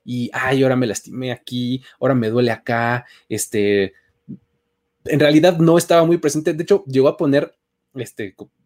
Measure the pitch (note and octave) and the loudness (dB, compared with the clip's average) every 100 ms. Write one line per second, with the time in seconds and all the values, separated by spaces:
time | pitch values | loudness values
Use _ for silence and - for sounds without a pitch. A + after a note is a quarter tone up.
0 | - B2 A#2+ A#2+ B2+ C3+ C3 B2+ B2 G2 | -10 -8 -6 -6 -2 2 2 2 -2 -4
1 | - G#2 B2+ A#2+ - B2 B2 C3 - - | -12 -12 -10 -10 -10 -8 -6 -6 -10 -6
2 | C3 C3 A2 A#2 B2 A2+ - A#2 A#2 A#2+ | 0 0 0 0 0 -2 -4 -2 -2 -4
3 | - _ - - - G#2+ G2+ G2+ F#2+ _ | -6 _ -10 -8 -6 -2 0 0 -2 _
4 | _ _ - - _ _ _ _ _ _ | _ _ -20 -20 _ _ _ _ _ _
5 | - C#3+ D3 D#3 F3 E3 E3 E3+ E3 E3+ | -4 0 4 4 4 4 4 4 4 2
6 | E3 E3+ D3+ D3+ E3 D#3+ F3 G3+ C3+ C3 | 4 2 0 -2 -4 -4 0 0 0 2
7 | C#3 - D3+ C#3+ C#3+ _ _ _ _ C3 | 2 2 0 0 -2 _ _ _ _ -16
8 | A2+ - G2+ - G#2 _ | -16 -12 -14 -14 -20 _